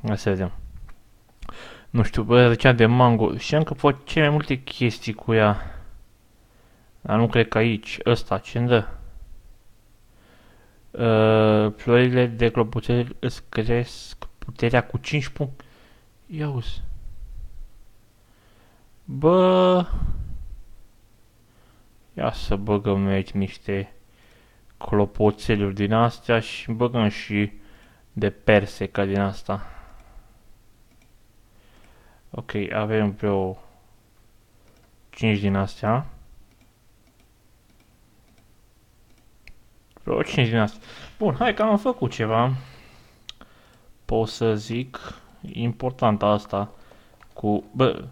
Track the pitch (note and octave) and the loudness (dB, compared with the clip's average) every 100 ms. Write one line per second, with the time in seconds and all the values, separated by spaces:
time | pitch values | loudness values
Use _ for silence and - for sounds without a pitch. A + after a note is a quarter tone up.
0 | A2 G#2 - F#2+ F#2+ - - - - - | -4 -2 -2 -2 -2 -6 -12 -16 -16 -18
1 | - _ _ _ - - - - - B2 | -20 _ _ _ -14 -14 -18 -20 -4 0
2 | G#2 - A2 B2 B2 A#2 C3+ A#2 A2+ B2 | 2 0 4 6 6 6 4 6 6 6
3 | B2 A#2 G2+ - - D3+ D#3 C#3 C#3+ C3+ | 6 4 2 -2 0 0 0 0 0 0
4 | - - D3 D3 - C3 - - A#2+ - | -4 2 2 2 -2 -6 -6 -2 -2 -2
5 | - G#2 - A2+ G#2+ G2+ - - - - | -8 -8 0 4 4 2 -4 -12 -16 -18
6 | - _ _ _ _ _ _ _ _ _ | -20 _ _ _ _ _ _ _ _ _
7 | - G#2+ A#2 A#2+ A2+ A2+ A#2 G#2+ - - | -2 2 4 4 2 2 2 0 -6 -4
8 | - A#2 - F#2+ - A#2+ A#2+ A#2+ G#2 - | 0 2 0 -4 -4 -2 2 2 2 -10
9 | - - - - - - - - _ _ | -14 -16 -18 -20 -20 -20 -20 -20 _ _
10 | _ _ _ - _ - _ _ - - | _ _ _ -20 _ -20 _ _ -18 -4
11 | A#2 A2 A2 A2 A2 G#2+ G#2+ G#2 - B2 | 2 4 6 6 6 4 2 -2 2 4
12 | B2+ B2+ B2 A2+ A#2 A#2+ A2 A#2+ - A#2+ | 6 4 2 2 0 2 0 -2 0 0
13 | B2 - B2 - - - A2 A#2+ A#2+ - | 0 -4 -6 -6 -8 -4 0 0 0 -10
14 | - - - - - - A#2 B2 - C3 | -18 -16 -16 -14 -14 -2 2 2 2 -6
15 | - D3 C3 - C3+ C3+ - - - - | -4 -4 -4 -6 -8 -8 -18 -20 -20 -20
16 | _ _ - D#3 D3+ C3 A#2 - - - | _ _ -16 -8 -6 -6 -6 -6 -6 -10
17 | - - - - - - - - - - | -12 -14 -14 -12 -14 -14 -16 -18 -20 -20
18 | _ _ _ _ _ _ _ _ _ - | _ _ _ _ _ _ _ _ _ -20
19 | - C3+ D#3 F3+ F#3 F#3 F#3 F3+ F3 - | -14 0 4 6 6 6 4 4 2 -2
20 | - - - - - - - - - _ | 0 -2 -4 -8 -10 -14 -16 -20 -20 _
21 | _ _ _ _ _ _ _ _ _ _ | _ _ _ _ _ _ _ _ _ _
22 | _ - - A2 - G2+ G#2 G#2 G#2+ G2 | _ -6 -4 -4 -2 -2 0 0 0 0
23 | G2 G2 F#2+ G2+ F#2+ - - G2 G2 - | 0 0 -2 -4 -4 -6 -6 -6 -6 -14
24 | _ _ _ _ _ _ _ - - G#2 | _ _ _ _ _ _ _ -14 -2 2
25 | G2+ - G#2+ G#2 - G#2+ G2+ G2 G2+ A2 | 2 2 2 2 -2 0 0 -2 0 2
26 | A#2+ - - A#2 A2 - - A2+ A#2+ B2 | 2 0 0 0 0 -12 -8 -2 0 2
27 | G#2+ - - G#2 G#2 - - - - _ | 0 -2 -4 -2 -2 -4 -20 -20 -20 _
28 | _ - G#2 - - G#2 G2 - G2 - | _ -2 -2 -2 4 4 4 -8 -8 -4
29 | G2 G2 G2 F#2 - G2 - - - - | -2 0 -2 -4 -8 -8 -8 -16 -20 -20
30 | - - - _ _ - _ _ _ _ | -20 -20 -20 _ _ -20 _ _ _ _
31 | _ _ _ _ _ _ _ - - - | _ _ _ _ _ _ _ -20 -20 -20
32 | _ _ - - - G#2 G2+ G#2+ G#2+ A2 | _ _ -16 -14 -8 -6 -4 -4 0 0
33 | G#2 G2 G#2+ G2 F#2 F#2 - _ _ _ | 0 0 0 0 -2 -6 -18 _ _ _
34 | _ _ _ _ _ _ _ _ _ _ | _ _ _ _ _ _ _ _ _ _
35 | _ - A2+ G#2 G2+ G2 F#2+ - G#2+ A#2+ | _ -6 -2 0 0 0 -2 -4 -2 -2
36 | D3 - - - - _ _ _ _ _ | -4 -16 -20 -20 -20 _ _ _ _ _
37 | _ _ _ _ _ _ _ _ _ _ | _ _ _ _ _ _ _ _ _ _
38 | _ _ _ _ _ _ _ _ _ _ | _ _ _ _ _ _ _ _ _ _
39 | _ _ _ _ - - _ _ _ - | _ _ _ _ -20 -20 _ _ _ -16
40 | - - - - A#2+ A#2 G#3+ - - - | -4 -2 -2 0 2 2 0 -4 -20 -20
41 | - - G#3+ C3 A#3+ A3 G#3+ G#3 B3+ B3 | -20 -4 -2 0 -2 0 2 2 0 -2
42 | A#2+ - A2 A2 C3 C3 - - - - | -4 -2 0 2 2 -2 -8 -20 -20 -20
43 | - _ - - - _ _ _ _ - | -20 _ -20 -20 -20 _ _ _ _ -20
44 | - A2+ A2 - A2+ G#2+ G#2+ A#2 C3 - | -4 -2 -2 -2 0 -2 -4 -8 -8 -12
45 | - - - - - - A#2 - B2+ B2+ | -16 -18 -20 -20 -14 -6 -4 -4 -6 0
46 | A#2+ G#2 G#2 G#2 - G2+ G2+ - - - | 0 2 2 0 -2 -6 -6 -12 -20 -20
47 | - _ - - G#2+ G#2 - B2 B2+ - | -20 _ -20 -6 -2 -2 -4 0 0 0
48 | C3 | -10